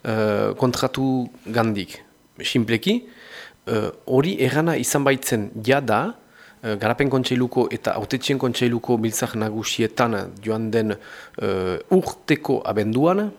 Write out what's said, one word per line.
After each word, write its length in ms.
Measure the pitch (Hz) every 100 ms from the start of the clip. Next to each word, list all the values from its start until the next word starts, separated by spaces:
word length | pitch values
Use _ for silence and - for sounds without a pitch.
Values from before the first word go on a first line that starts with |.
eh, 500 | 113 110 107 104 107 101
kontratu 680 | 127 123 131 - 135 131 120 - -
gandik. 560 | 117 113 101 90 - - _ _ -
Simpleki, 540 | - 127 110 113 185 240 - - - - - _ -
eh, 240 | 110 104 - -
hori 300 | 131 160 196
errana 360 | 127 143 165 147
izan 280 | 120 143
baitzen 460 | 139 135 - 117 101 110
jada, 540 | 110 139 123 107 180 240 _ - - -
eh, 120 | 113 107
Garapen 340 | 110 120 143
Kontseiluko 580 | 131 127 127 123 127 120
eta 240 | 113 -
Hautetxeen 440 | - 104 131 - 135
Kontseiluko 600 | 127 117 123 117 - 120
biltzar 380 | 113 110 120 113
nagusietan 960 | 107 110 104 - 110 - 120 104 95 98
joan 280 | 107 110 113
den, 260 | 113 107 101 - - - -
eh, 380 | 104 95 92 87 -
urteko 720 | 185 - - - 147 - 123
abenduan 680 | - 107 107 117 160 196 214